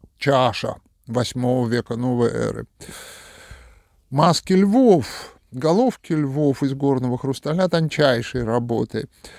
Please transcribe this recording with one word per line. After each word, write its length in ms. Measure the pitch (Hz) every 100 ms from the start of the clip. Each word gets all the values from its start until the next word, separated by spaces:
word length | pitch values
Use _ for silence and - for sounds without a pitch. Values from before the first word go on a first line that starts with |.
| - -
Чаша 580 | 143 139 127 - - - _ _ -
восьмого 600 | 117 120 127 123 127 120
века 280 | 120 110 117
новой 340 | 127 123 117
эры. 360 | 113 113 - - _ - - - - - - - - - - _ _ -
Маски 440 | 135 165 160 -
львов, 840 | 190 202 226 254 180 117 - - - _
головки 600 | 123 151 180 254 - -
львов 500 | 160 143 135 147 131
из 100 | 139
горного 440 | 135 139 131 127 123
хрусталя 500 | 135 135 - 165 185
тончайшей 760 | 170 160 - 143 120 117 131
работы. 640 | 117 117 120 113 113 110 - _ -